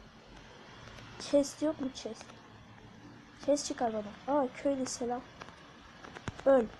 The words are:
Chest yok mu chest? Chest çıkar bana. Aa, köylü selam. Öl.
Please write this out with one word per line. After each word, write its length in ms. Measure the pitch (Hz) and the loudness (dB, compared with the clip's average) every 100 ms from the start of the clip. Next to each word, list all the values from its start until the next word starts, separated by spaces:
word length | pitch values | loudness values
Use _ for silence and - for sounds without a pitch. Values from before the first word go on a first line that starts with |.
| - - - - - - - - - - - - | -18 -20 -20 -18 -18 -18 -18 -16 -16 -16 -16 -10
Chest 420 | - 285 277 - | 4 6 6 2
yok 180 | 302 311 | 0 2
mu 80 | 262 | -2
chest? 300 | - 220 226 - - - - - - - - - - - - - | -4 -8 -8 -12 -16 -18 -18 -18 -18 -18 -18 -18 -18 -20 -4 4
Chest 200 | 285 - | 4 4
çıkar 260 | 294 233 | 0 0
bana. 460 | 220 208 - - 294 | 0 -4 -8 2 4
Aa, 100 | 254 | 4
köylü 320 | - 285 269 254 | 2 2 2 0
selam. 340 | - 240 247 - - - - - - - - - - - - 269 | -2 -2 -2 -6 -14 -14 -14 -20 -20 -20 -18 -14 -10 -10 2 8
Öl. 180 | 269 220 | 8 8